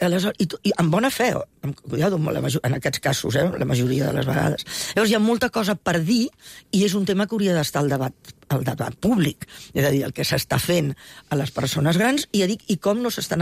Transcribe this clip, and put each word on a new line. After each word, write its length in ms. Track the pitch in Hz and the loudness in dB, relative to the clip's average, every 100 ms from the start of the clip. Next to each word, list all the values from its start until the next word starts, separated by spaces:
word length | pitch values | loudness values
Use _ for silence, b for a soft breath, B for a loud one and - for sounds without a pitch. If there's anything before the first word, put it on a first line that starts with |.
aleshores, 320 | 180 180 196 - | 0 2 0 0
i, 60 | 170 | -2
to-, 80 | - 202 | -2 -2
i 80 | - | 2
amb 80 | 165 180 | 2 2
bona 140 | 254 | 2
fe, 160 | - 240 - - _ | 0 0 0 -6 _
amb, 160 | 143 139 - | -8 -8 -6
cuidado, 320 | 120 180 180 | 0 0 0
amb 160 | 151 | 0
la 80 | - | -2
major-, 240 | 131 147 127 | -2 -2 -2
en 80 | |
aquests 240 | 127 139 - | -2 -2 -2
casos, 400 | 139 135 - 139 | -2 -2 0 0
eh? 80 | 175 | 0
La 160 | - 131 | 0 0
majoria 400 | 123 123 135 139 | 0 2 0 0
de 80 | 139 | 0
les 80 | 131 | 0
vegades. 400 | 156 156 151 - B B 196 | 0 0 -2 -6 B B 0
Llavors, 180 | 214 | 2
hi 0 | |
ha 80 | 226 | 4
molta 300 | 214 233 247 | 2 2 0
cosa 240 | - 185 185 | -2 -2 -2
per 220 | - 170 | 0 0
dir 220 | 160 240 254 - B B B | 2 2 0 -6 B B B
i 80 | 190 | 2
és 160 | 202 202 | 2 2
un 80 | 190 | 0
tema 220 | 190 208 | 0 0
que 80 | 220 | 0
hauria 160 | 196 | 2
d'estar 300 | 170 147 143 | 2 0 0
al 80 | 147 | 0
debat, 400 | 135 127 - - - - | 0 -2 -6 -20 -14 -4
al 160 | 135 127 | -2 -2
debat 320 | - 117 - | -4 -6 -2
públic, 480 | 190 233 139 - - B B | 0 2 2 -2 -12 B B
és 160 | - 143 | 0 2
a 80 | |
dir, 80 | 139 | 2
el 80 | - | -2
que 140 | - 139 | -4 -2
s'està 320 | 139 - 135 | -2 0 -2
fent 300 | - 175 143 - B B B | 2 0 0 -6 B B B
a 80 | 143 | -2
les 160 | 139 | -2
persones 420 | - 135 156 147 170 | -2 -2 0 2 4
grans, 300 | 233 285 - | 2 0 0
i 80 | 202 | 0
ja 80 | 185 | 0
dic, 160 | 220 - | 0 -2
i 80 | 190 | -2
com 220 | 196 220 | 0 0
no 140 | 240 | -2
s'estan 260 | - - 160 | -4 -4 -2